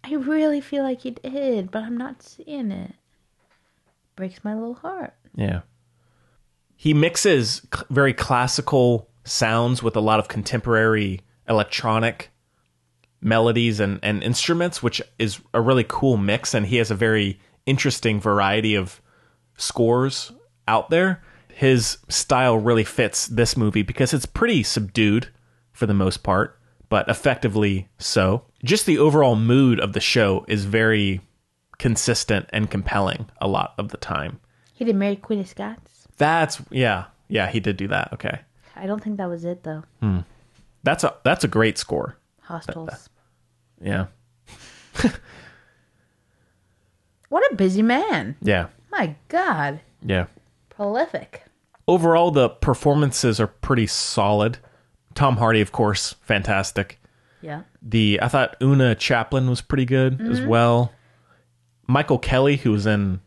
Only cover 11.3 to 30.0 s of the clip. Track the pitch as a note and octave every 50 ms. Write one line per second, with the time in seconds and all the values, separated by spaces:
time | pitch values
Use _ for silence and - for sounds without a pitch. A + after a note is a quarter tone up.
11.3 | _ _ _ - A2+ G#2+ G#2 - - - - A2+ A2 A2+ A2 A#2 A2+ - - -
12.3 | _ _ _ _ _ _ _ _ _ _ _ _ _ _ _ _ _ _ - A2
13.3 | A2 A2+ A2+ A#2 A2 A#2+ A#2 A#2 G#2+ G2+ G#2 G2 G2+ - - G#2 G#2+ G2+ - A#2
14.3 | B2 - - - E3+ E3+ F3 F3 - - - A#2+ - - - _ _ - A2+ G#2+
15.3 | G2 - _ _ - A#2 A2+ B2+ C3 B2+ A2 - - - - C3+ B2 G#2 G2 G2+
16.3 | G#2 A#2+ - - - A#2 G#2 F#2 B2 A#2+ A2+ G2+ A2 F#2+ A#2 A2+ A2 G#2+ G2+ G2
17.3 | F#2+ - _ _ _ _ _ - C#3 C3+ - C#3+ - - - A#2 G#2+ G#2 G2 A2
18.3 | G2+ G2+ G2 G2 G2+ A2 A2 A2 G#2 G2+ F#2 F#2 - - _ _ _ _ _ _
19.3 | _ _ _ _ _ - - - - - A#2 A2+ A#2+ B2 C3 C3+ C3 - - -
20.3 | - - _ _ _ _ _ - A2 A2 - - E3 E3+ F#3 F#3+ F3+ - - -
21.3 | - - _ _ - - C#3 C3 C3 B2 A2 - - - _ - - - - -
22.3 | C#3 B2+ B2+ B2+ A2+ A2 G#2+ A#2+ A#2+ A2+ G#2+ - - - A#2 G2+ - - - -
23.3 | A#2 A2 A#2+ - - B2+ A2 G#2 F#2+ A2 G2+ - - - C3+ - - C3+ - -
24.3 | - - A3+ A#3+ A3+ C#3 G#2 - - A2+ G#2+ G2 - A#2 G#2+ G#2 G#2 A#2 B2 -
25.3 | _ _ _ _ _ _ _ _ _ - A#2+ G2+ G2+ G2 F#2 F#2+ - - - -
26.3 | F#2 F#2+ A2+ - _ _ _ _ _ _ - _ A2 G2+ - - A2 - - C#3+
27.3 | B2 - - A2+ G2 G#2+ G#2+ G2+ G2 F#2+ F#2 _ _ _ - - - A2+ F#2 F#2
28.3 | G2+ B2 - _ _ _ - A#2+ F#3+ G#3+ - - D#3 D3 D3 D#3 C#3+ D#3 C#3+ B2+
29.3 | A#2 G#2+ A2+ A2+ A#2+ C3+ C#3 B2+ A#2 - - G2 G2 G2+